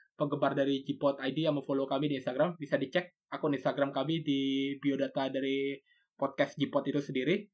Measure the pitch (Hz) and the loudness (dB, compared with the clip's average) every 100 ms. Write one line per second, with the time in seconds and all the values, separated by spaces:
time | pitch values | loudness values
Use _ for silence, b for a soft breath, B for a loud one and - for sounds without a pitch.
0 | B - 147 143 139 139 139 135 139 - | B -4 -2 2 2 2 2 0 -2 0
1 | 143 135 135 147 160 143 127 139 135 139 | 0 0 -2 0 0 0 0 -2 0 0
2 | 147 135 131 131 175 165 143 139 139 175 | 0 -2 -2 0 0 0 -2 0 0 -2
3 | - _ - 139 151 135 139 135 139 135 | -2 _ -12 -2 0 0 0 0 0 0
4 | 143 160 151 139 135 135 139 135 139 135 | -2 -2 0 2 2 0 0 -2 0 0
5 | 135 139 135 135 135 135 139 139 _ _ | 0 -2 -2 -2 0 0 -2 -4 _ _
6 | _ - 139 - 143 - 135 143 139 143 | _ -4 -2 0 0 0 0 0 0 -2
7 | - 131 139 208 - | -2 -2 0 0 -2